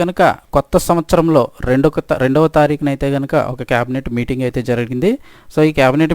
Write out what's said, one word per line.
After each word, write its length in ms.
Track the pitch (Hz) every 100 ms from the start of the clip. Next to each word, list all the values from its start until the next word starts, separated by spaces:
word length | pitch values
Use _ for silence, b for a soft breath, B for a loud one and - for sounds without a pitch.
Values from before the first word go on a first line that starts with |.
కనుక 220 | 175 180 170 - - 143
కొత్త 200 | - - -
సంవత్సరంలో 560 | 170 156 170 165 151 117 - 123
రెండొక 320 | 131 151 - -
త-, 80 | -
రెండవ 260 | 131 143 160 156
తారీఖున 320 | 147 147 147
అయితే 140 | 135 143
కనుక 200 | 139 139 156 123
ఒక 100 | 127 123
క్యాబినెట్ 380 | 120 120 131 131 120
మీటింగ్ 260 | 120 127 127
అయితే 140 | 127 123
జరిగింది. 400 | 120 117 123 170 269 b b b
So, 60 | - 156
ఈ 20 | 151
క్యాబినెట్ 340 | 131 139 160